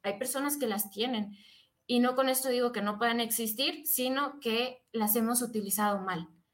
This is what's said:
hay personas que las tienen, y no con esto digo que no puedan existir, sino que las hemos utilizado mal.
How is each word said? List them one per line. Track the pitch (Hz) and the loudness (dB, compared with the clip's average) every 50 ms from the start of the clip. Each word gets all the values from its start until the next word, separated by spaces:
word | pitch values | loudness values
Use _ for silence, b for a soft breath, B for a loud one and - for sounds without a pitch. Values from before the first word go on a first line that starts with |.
| - | -6
hay | 202 202 - | -6 -4 -4
personas | 254 247 - 269 277 285 294 | -4 -4 -2 -2 0 -2 0
que | 294 269 | 0 -2
las | 220 196 208 - - | -2 0 -2 -4 -6
tienen, | - 202 233 254 254 214 208 208 B B B B B B B B B _ _ | -4 -4 -2 0 0 -2 -2 -4 B B B B B B B B B _ _
y | - 247 240 | 0 2 4
no | 247 247 254 | 4 4 4
con | 262 269 - | 2 2 2
esto | - 262 - 269 | 2 0 0 0
digo | 247 247 247 240 240 | 2 2 2 0 0
que | 214 208 | 0 -2
no | 208 208 202 | -2 -2 0
puedan | 233 233 233 233 | 0 2 2 2
existir, | 233 220 - - 226 220 220 - 277 330 349 - - | 0 0 -2 -2 -2 -2 -2 0 0 -2 -2 -4 -2
sino | - - - 254 254 262 277 285 285 - - | -2 0 0 0 0 0 0 0 -2 -4 -4
que | - 233 220 233 247 254 - - _ _ - | -2 0 0 0 0 -2 -4 -10 _ _ -2
las | 226 214 214 214 | 0 2 2 2
hemos | 240 220 226 240 240 247 | 2 2 2 2 0 0
utilizado | 226 - 214 202 196 - 208 208 208 202 196 | 0 -2 -4 -2 -2 0 2 2 2 2 0
mal. | 190 190 175 165 165 - - _ _ _ | -2 -2 -4 -4 -4 -8 -14 _ _ _